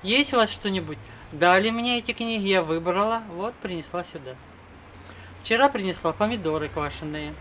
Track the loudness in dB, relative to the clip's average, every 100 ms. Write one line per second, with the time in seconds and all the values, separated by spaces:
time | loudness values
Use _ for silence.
0 | 2 2 4 4 2 2 -2 -2 -4 -10
1 | -12 -18 -14 2 6 6 6 0 0 -2
2 | -2 -4 -2 0 4 4 4 0 0 2
3 | 2 0 -4 -6 -6 -6 -8 -8 -6 -8
4 | -8 -12 -14 -14 -18 -20 -20 -20 -20 -20
5 | -18 -18 -18 -14 -2 4 4 4 -2 0
6 | -2 0 0 0 -2 -2 -2 -4 -4 -6
7 | -8 -6 -8 -10